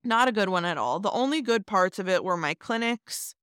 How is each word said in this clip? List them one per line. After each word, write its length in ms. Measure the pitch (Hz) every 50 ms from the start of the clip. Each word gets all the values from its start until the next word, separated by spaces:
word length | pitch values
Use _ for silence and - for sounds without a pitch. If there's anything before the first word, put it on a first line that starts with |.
| -
Not 240 | 247 226 226 254
a 40 | 262
good 180 | 226 214 202 185
one 140 | 185 175 170
at 140 | 175 165
all. 220 | 143 110 123 131 170
The 120 | 202 202
only 300 | - - 254 277 294 320
good 260 | 254 226 233 226 196
parts 320 | - 220 190 180 185 - -
of 80 | 185
it 160 | 185 185 175 -
were 140 | 185 175
my 160 | 175 160 147 160
clinics. 800 | _ - - 226 226 233 233 240 220 _ - - - - - - _